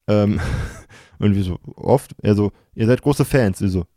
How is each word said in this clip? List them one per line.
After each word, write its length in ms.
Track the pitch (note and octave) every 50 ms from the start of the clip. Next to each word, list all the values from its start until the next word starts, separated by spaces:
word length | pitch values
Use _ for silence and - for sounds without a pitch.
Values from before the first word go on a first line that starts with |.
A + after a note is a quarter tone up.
| _ -
Ähm, 320 | G#2 G#2 G#2 G2+ G#2+ F#2+ F2 - - - - - - -
<laughs> 380 | - _ - - - _ _ -
und 160 | - G#2 G2+
wir 80 | G2 G2
so, 160 | F#2 F2 - - - -
"Oft?" 400 | - - - A2+ C#3 - - - - -
Er 120 | G#2 G#2
so, 160 | G2+ G#2 G2+ - _ _ _ _
"Ihr 120 | - A2
seid 160 | A2 B2 B2 -
große 220 | C#3+ D3 - C#3+
Fans." 360 | - - C#3 B2 G2+ F#2 -
Wir 80 | - G2+
so, 160 | F#2 F#2 E2+ - _